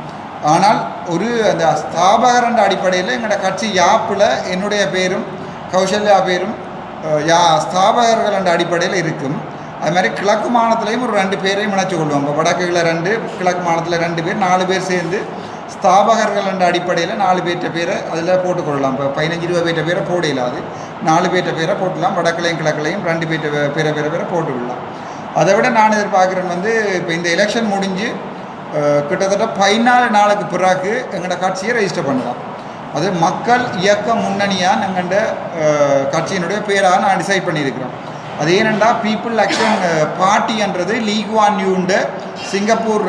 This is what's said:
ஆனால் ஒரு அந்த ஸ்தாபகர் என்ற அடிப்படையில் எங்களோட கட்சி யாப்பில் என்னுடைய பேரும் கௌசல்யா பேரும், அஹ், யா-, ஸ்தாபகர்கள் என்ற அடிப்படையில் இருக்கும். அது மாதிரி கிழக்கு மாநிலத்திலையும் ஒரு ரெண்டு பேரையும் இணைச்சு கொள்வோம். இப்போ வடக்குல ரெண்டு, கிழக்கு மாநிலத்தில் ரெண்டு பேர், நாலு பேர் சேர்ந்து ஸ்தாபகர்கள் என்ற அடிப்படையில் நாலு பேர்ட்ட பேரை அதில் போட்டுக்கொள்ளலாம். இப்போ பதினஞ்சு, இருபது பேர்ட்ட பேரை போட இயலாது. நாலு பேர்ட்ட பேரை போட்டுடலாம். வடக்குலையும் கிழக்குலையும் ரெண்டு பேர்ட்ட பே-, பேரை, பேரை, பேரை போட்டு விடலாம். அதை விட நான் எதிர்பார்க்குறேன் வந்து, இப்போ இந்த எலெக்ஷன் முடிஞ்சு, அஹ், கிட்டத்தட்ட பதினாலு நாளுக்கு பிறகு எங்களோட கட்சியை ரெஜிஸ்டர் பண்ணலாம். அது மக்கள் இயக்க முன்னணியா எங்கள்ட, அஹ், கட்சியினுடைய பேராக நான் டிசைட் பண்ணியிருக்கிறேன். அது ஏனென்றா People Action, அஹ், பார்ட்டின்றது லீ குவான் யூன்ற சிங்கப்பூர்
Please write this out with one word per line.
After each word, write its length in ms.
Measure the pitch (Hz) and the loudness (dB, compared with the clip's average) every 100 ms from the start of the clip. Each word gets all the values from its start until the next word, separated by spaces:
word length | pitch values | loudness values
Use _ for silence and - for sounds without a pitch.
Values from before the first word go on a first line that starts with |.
| - - - - | -12 -12 -12 -4
ஆனால் 340 | 151 165 196 247 - - - | 2 4 4 2 -2 -8 -6
ஒரு 200 | 170 220 240 202 | -4 -2 0 2
அந்த 160 | 160 160 147 | 2 2 0
ஸ்தாபகர் 680 | - 160 185 226 247 247 | -2 2 4 4 4 4
என்ற 180 | 233 220 | 2 2
அடிப்படையில் 520 | 196 185 185 185 196 | 2 2 0 0 0
எங்களோட 260 | 254 220 196 | -2 -2 0
கட்சி 280 | 190 185 220 | -2 -2 -2
யாப்பில் 540 | 180 180 220 220 196 220 262 180 | 2 4 4 2 2 2 2 -2
என்னுடைய 320 | 185 208 208 180 | -4 -2 0 0
பேரும் 340 | 185 185 202 240 - - - - | 0 0 -2 -4 -8 -12 -12 -2
கௌசல்யா 540 | 185 190 208 208 196 | 0 2 2 4 4
பேரும், 300 | 180 180 196 240 - - - - | 4 0 -2 -6 -10 -12 -12 -8
அஹ், 200 | 156 151 | -2 0
யா-, 340 | 151 170 170 156 | 4 4 6 4
ஸ்தாபகர்கள் 800 | 156 180 196 233 233 220 208 196 | 2 2 2 4 4 2 2 0
என்ற 120 | 185 | 0
அடிப்படையில் 460 | 175 165 170 185 202 | 0 0 0 0 0
இருக்கும். 400 | 160 - 135 180 - - - - | -2 -4 -4 -6 -6 -12 -12 -6
அது 140 | 151 | -2
மாதிரி 200 | 175 214 | 2 0
கிழக்கு 360 | - 196 214 - | 0 2 2 2
மாநிலத்திலையும் 520 | 240 226 220 208 247 | 2 2 2 0 -2
ஒரு 100 | 240 | 0
ரெண்டு 240 | 208 190 190 | 0 0 0
பேரையும் 360 | 190 202 214 | 0 0 0
இணைச்சு 240 | 196 185 170 | 0 0 0
கொள்வோம். 280 | 151 143 | 0 0
இப்போ 100 | 139 | 0
வடக்குல 480 | 147 165 180 180 175 | 0 0 0 0 0
ரெண்டு, 380 | 170 165 170 220 - | 0 0 -2 -2 -4
கிழக்கு 280 | - 185 175 | -2 -2 0
மாநிலத்தில் 360 | 175 165 165 170 | 0 -2 0 -2
ரெண்டு 240 | 170 170 | -2 -2
பேர், 140 | 165 214 | -4 -2
நாலு 280 | 185 185 | 2 2
பேர் 160 | 180 185 | 2 0
சேர்ந்து 380 | 185 180 170 202 - - - - - | 0 -2 -2 -4 -6 -10 -12 -12 -12
ஸ்தாபகர்கள் 760 | - 196 190 214 220 208 202 196 | 0 4 6 6 4 2 0 -2
என்ற 180 | 185 180 | 0 2
அடிப்படையில் 500 | 175 170 170 170 220 | 2 0 -2 -2 0
நாலு 240 | 190 185 | 0 2
பேர்ட்ட 300 | 165 175 170 | 0 -2 -4
பேரை 260 | 160 170 226 - | -4 -2 -4 -4
அதில் 320 | 165 170 185 | -4 0 2
போட்டுக்கொள்ளலாம். 540 | 180 175 151 143 135 | 2 -2 -2 -2 -2
இப்போ 140 | 127 139 | -2 -2
பதினஞ்சு, 340 | 143 156 170 170 | -2 -2 -2 -2
இருபது 180 | 175 | 0
பேர்ட்ட 200 | 170 160 | 0 -2
பேரை 180 | 151 185 | -2 -2
போட 240 | 185 180 160 | -2 -2 -2
இயலாது. 320 | 131 123 143 - - - - | -2 -4 -6 -10 -12 -12 -6
நாலு 260 | 165 165 185 | 0 2 2
பேர்ட்ட 240 | 180 165 | 0 -2
பேரை 220 | 151 160 | -2 -2
போட்டுடலாம். 420 | 196 185 156 175 185 | -2 -2 -2 -2 0
வடக்குலையும் 440 | 170 165 170 160 | 0 0 -2 -2
கிழக்குலையும் 440 | 156 151 151 196 | -2 -2 -2 -4
ரெண்டு 220 | 180 165 160 | -2 -2 -2
பேர்ட்ட 220 | 160 156 | -2 -2
பே-, 220 | 147 147 | -2 -2
பேரை, 220 | 151 151 | 0 -2
பேரை, 160 | 151 151 | 0 -2
பேரை 160 | 170 | -4
போட்டு 280 | - 175 147 | -2 -2 -2
விடலாம். 300 | 123 123 127 - - - - - | -4 -6 -8 -10 -12 -12 -12 -4
அதை 200 | - 160 | 0 4
விட 140 | 208 247 | 4 4
நான் 280 | 233 214 214 | 4 4 4
எதிர்பார்க்குறேன் 520 | 196 190 185 185 180 | 2 4 4 2 -2
வந்து, 240 | 175 208 226 208 | -2 0 0 0
இப்போ 180 | 180 170 | -2 -2
இந்த 160 | 170 170 | -2 0
எலெக்ஷன் 400 | 175 208 233 220 | 2 2 0 0
முடிஞ்சு, 400 | 196 190 185 233 - - - - - - | -2 -2 -2 -4 -6 -10 -12 -12 -12 -6
அஹ், 280 | 151 147 147 | -2 2 2
கிட்டத்தட்ட 440 | 143 175 196 202 220 190 | 0 0 0 0 0 2
பதினாலு 540 | 196 220 240 247 240 | 2 4 4 4 4
நாளுக்கு 360 | 208 208 202 160 | 4 4 2 0
பிறகு 600 | 175 185 185 185 240 - | 0 2 2 0 -4 -4
எங்களோட 260 | 190 180 170 | -6 -4 -2
கட்சியை 360 | 185 185 208 | -2 -2 -2
ரெஜிஸ்டர் 340 | 240 196 180 139 | 0 0 -2 -2
பண்ணலாம். 320 | 127 120 123 - - - - - | -2 -2 -6 -10 -12 -12 -12 -8
அது 180 | 143 180 | -2 -2
மக்கள் 500 | 180 170 185 226 247 247 190 | 2 0 0 2 2 2 0
இயக்க 380 | 196 208 175 | 2 2 2
முன்னணியா 560 | 220 196 196 196 190 180 226 | 0 0 -2 -2 0 2 2
எங்கள்ட, 340 | 196 185 180 196 220 - - 165 | 0 -2 0 0 0 -4 -8 -2
அஹ், 460 | 151 147 143 139 135 | 0 2 4 2 2
கட்சியினுடைய 480 | 160 156 190 170 208 202 | -2 -2 -4 -2 -4 0
பேராக 320 | 196 190 190 | 2 4 4
நான் 220 | 214 185 | 2 0
டிசைட் 260 | 165 196 180 | 0 -2 0
பண்ணியிருக்கிறேன். 480 | 156 135 117 127 - - - - - | -2 -2 -4 -8 -10 -12 -12 -10 -4
அது 120 | 151 | 2
ஏனென்றா 360 | 185 220 208 220 240 | 2 2 2 2 2
People 380 | 214 214 233 220 | 0 -2 -2 0
Action, 340 | 196 - 220 208 | 0 0 0 2
அஹ், 240 | 180 160 151 | 0 0 0
பார்ட்டின்றது 800 | 165 190 220 214 220 196 175 175 240 | 0 2 2 0 -2 -2 -2 -2 -2
லீ 160 | 214 214 | 0 -2
குவான் 360 | 196 220 208 190 | 0 2 2 2
யூன்ற 340 | 190 185 175 208 277 - - - | 0 0 2 0 0 -6 -10 -10
சிங்கப்பூர் 600 | - 196 208 226 226 214 | -6 -2 0 0 0 0